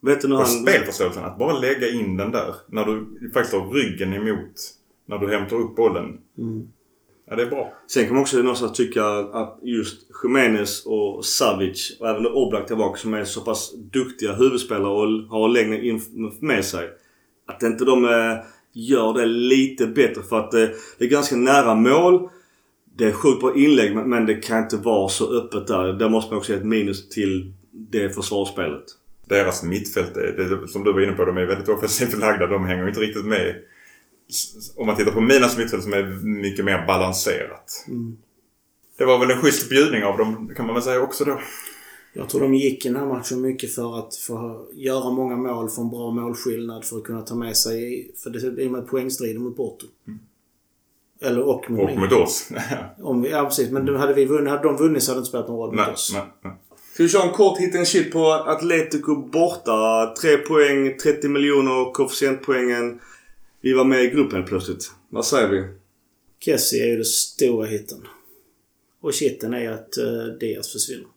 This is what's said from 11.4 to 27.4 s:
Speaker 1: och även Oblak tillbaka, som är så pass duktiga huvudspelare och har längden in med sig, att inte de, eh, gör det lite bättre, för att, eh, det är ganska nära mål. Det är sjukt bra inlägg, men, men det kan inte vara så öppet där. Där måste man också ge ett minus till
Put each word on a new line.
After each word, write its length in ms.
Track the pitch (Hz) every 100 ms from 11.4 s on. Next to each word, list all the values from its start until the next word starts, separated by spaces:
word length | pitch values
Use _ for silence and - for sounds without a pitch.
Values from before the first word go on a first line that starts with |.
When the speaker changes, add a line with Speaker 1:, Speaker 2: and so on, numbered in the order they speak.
| 123 95 95 92 - 117
Speaker 1:
och 80 | 113
även 180 | 107 117
Oblak 400 | 135 117 104 -
tillbaka, 320 | 110 101 -
som 160 | 110
är 100 | 107
så 160 | 98 -
pass 340 | 113 107 -
duktiga 580 | 120 101 135 131 - 107
huvudspelare 560 | 98 131 127 - 104 101
och 300 | 101 107 110 110
har 180 | 110 110
längden 320 | 120 110 107
in 200 | 120 110 107 - 110 -
med 240 | 156 113
sig, 240 | 95 87 85 - _ _ _ _ -
att 160 | -
inte 220 | 113 113
de, 200 | 123 127
eh, 320 | 120 117 113 113 113 - _
gör 400 | 117 113 131 110
det 120 | 113 117
lite 600 | 117 123 135 135 - 110
bättre, 360 | 127 117 110
för 160 | 95 113
att, 160 | -
eh, 120 | 117 110 113 - -
det 60 |
är 40 | 123
ganska 280 | 143 135 123
nära 380 | 127 139 117
mål. 540 | 110 117 147 175 180 180 - _ _ _ _ _ -
Det 80 |
är 80 | 110
sjukt 280 | 95 147 123
bra 160 | 123 139
inlägg, 380 | 147 135 104 107
men, 140 | 127
men 160 | 120 110
det 80 |
kan 240 | 107 - 113
inte 140 | 110 107
vara 320 | 110 107 95
så 240 | - - 120
öppet 280 | 117 104 92
där. 260 | 95 92
Där 160 | 95 110
måste 220 | 110 107
man 80 | 107
också 140 | 98
ge 60 | 101
ett 60 |
minus 440 | 107 110 101 95 -
till 440 | - 98 95